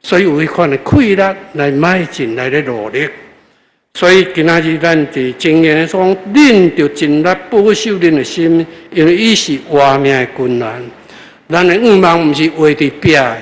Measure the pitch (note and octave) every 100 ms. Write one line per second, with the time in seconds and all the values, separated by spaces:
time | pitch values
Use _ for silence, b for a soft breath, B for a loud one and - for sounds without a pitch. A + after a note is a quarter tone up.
0 | - F3+ G3 D3 D#3 - E3+ C#3 - -
1 | A#3 G3 G3 F#3+ - D3+ C#3+ C#3 E3 F#3
2 | E3 - B2 A#2 B2+ C#3+ C3 A#2 G#2+ A#2
3 | D3+ - - _ _ _ _ _ _ -
4 | F3 F#3 F3+ - D#3+ E3+ D#3+ D#3+ E3 D#3+
5 | C#3+ C#3+ B2+ B2+ D#3+ D#3+ E3 D3+ D#3+ F#3+
6 | F#3 F#3+ G3+ A3+ D4 G#3+ F3 - D3 -
7 | D#3 D3 E3+ F#3 - A3+ G#3 G#3 A3+ G3
8 | E3+ D3+ B2+ - E3 E3 D#3+ B B F#3
9 | D#3+ F3 A3+ G#3+ - C#3 - D3 C#3 C3+
10 | C#3 C3+ B2 - B2+ A#2+ A#2 A#2+ A#2+ -
11 | B B B B _ E3 F3+ F3+ A#3+ G3
12 | F#3 E3+ D#3+ C#3+ D#3 D#3+ D3+ D3 C#3+ -
13 | - D3+ B2+ A2+